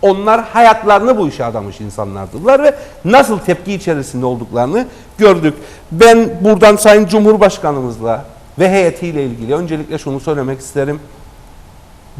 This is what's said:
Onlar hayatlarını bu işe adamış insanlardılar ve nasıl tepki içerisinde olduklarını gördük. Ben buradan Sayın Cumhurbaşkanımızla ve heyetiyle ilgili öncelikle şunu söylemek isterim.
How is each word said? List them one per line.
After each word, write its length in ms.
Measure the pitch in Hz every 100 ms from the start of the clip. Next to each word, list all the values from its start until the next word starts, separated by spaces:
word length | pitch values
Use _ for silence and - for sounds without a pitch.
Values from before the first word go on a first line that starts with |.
Onlar 420 | 202 190 202 226
hayatlarını 720 | 226 226 233 220 208 202 220 240
bu 100 | 165
işe 180 | - 120
adamış 360 | 113 101 92
insanlardılar 800 | 104 101 101 98 98 123 190 269
ve 120 | 294 277 - - 165
nasıl 340 | 247 262 208
tepki 340 | - 175 -
içerisinde 520 | 196 - 156 131 127 127
olduklarını 600 | 123 113 113 123 196 247 - - -
gördük. 360 | 208 180 156 147 - - -
Ben 380 | 160 233 226 226 175
buradan 340 | 196 214 214 208
Sayın 300 | 220 208 208
Cumhurbaşkanımızla 1200 | 214 208 220 202 - 160 143 127 113 113 113 143 - - -
ve 100 | 185
heyetiyle 540 | 190 175 - 175 151 139
ilgili 300 | 117 113 143
öncelikle 420 | 175 156 151 156
şunu 220 | - 139
söylemek 400 | 131 147 131 131
isterim. 400 | - 143 139 147 147 - - - - - - - - - - -